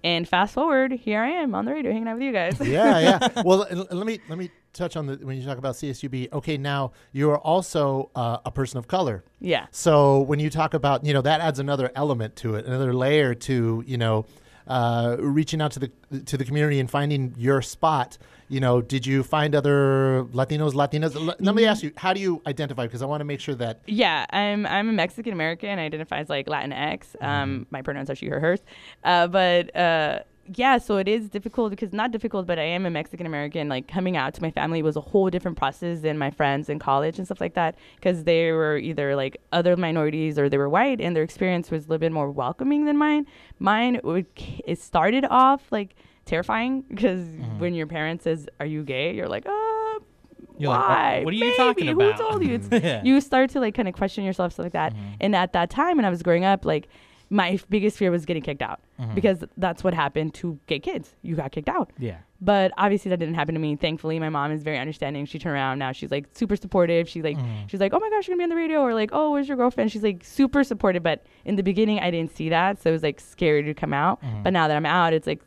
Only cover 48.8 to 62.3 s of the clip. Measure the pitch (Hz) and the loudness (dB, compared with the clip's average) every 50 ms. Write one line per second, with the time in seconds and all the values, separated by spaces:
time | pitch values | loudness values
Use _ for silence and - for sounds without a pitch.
48.8 | 151 139 135 127 143 170 - 107 - - - 104 - - 403 427 440 440 440 440 | -6 -4 -4 -2 -2 -2 -2 -4 -4 -4 -4 -6 -4 -4 -4 -2 -2 -2 -2 -2
49.8 | 440 440 440 427 - _ _ _ _ _ - - - - - - 147 139 123 - | -4 -4 -6 -8 -12 _ _ _ _ _ -20 -20 -20 -20 -10 -4 -2 0 0 2
50.8 | - - 117 110 - - - - - - 202 220 466 480 494 494 508 466 427 392 | 2 2 2 2 2 2 0 0 -2 -2 -2 0 0 0 2 4 4 4 4 2
51.8 | - - 311 349 392 403 427 415 453 440 427 403 349 277 240 233 202 - 240 226 | 0 0 2 4 4 2 2 0 -2 -2 -2 0 0 0 -2 -2 -2 0 0 2
52.8 | 226 170 131 107 196 247 269 277 277 - - 262 262 262 - 285 254 220 208 - | 2 2 -2 0 4 6 4 4 4 4 2 2 2 2 0 -2 -2 -2 -2 -2
53.8 | 220 185 180 - 196 196 - - 196 190 185 - 180 175 - - 170 175 - 165 | -2 -2 -2 -2 -4 -4 -2 -4 -4 -4 -2 -2 -2 -4 -2 -6 -8 -4 -2 -2
54.8 | 156 160 110 104 101 101 104 - - 202 208 180 185 180 - 180 175 170 - 254 | -2 -2 -4 -8 -10 -12 -6 -2 0 2 2 2 2 2 2 0 0 0 0 0
55.8 | 302 349 349 302 226 196 175 170 165 175 170 170 180 196 196 190 - 165 156 151 | 0 2 4 4 4 2 0 0 2 2 2 4 4 4 2 2 2 -2 -2 -2
56.8 | - _ _ - - _ _ _ _ _ 190 202 185 175 190 185 - _ 190 214 | -4 _ _ -20 -20 _ _ _ _ _ 0 2 2 2 0 -2 -2 _ 0 2
57.8 | 196 202 - - 202 180 175 175 156 156 170 160 147 - 143 139 123 - - - | 2 0 0 2 2 2 2 0 -2 -2 -4 -4 -4 -6 -6 -6 -6 -8 -8 -12
58.8 | _ _ _ - 127 113 107 196 - 208 190 160 165 - _ - 185 180 170 - | _ _ _ -8 -6 -4 -2 2 2 2 2 2 -4 -12 _ -2 -2 -2 -2 0
59.8 | - 190 175 160 147 143 - 156 156 156 - - - 170 156 139 _ - 160 139 | -2 -2 0 0 -2 0 0 -2 -4 -4 -6 -6 -8 -8 -8 -8 _ -4 -4 -4
60.8 | - 359 381 - - - _ _ - - 165 151 143 139 - 160 151 - - 370 | -2 -6 -6 -6 -10 -12 _ _ -8 -6 -4 -4 -4 -6 -8 -6 -4 -2 -2 -2
61.8 | 214 - _ - 123 110 90 82 - _ | -4 -4 _ -8 -8 -8 -8 -10 -18 _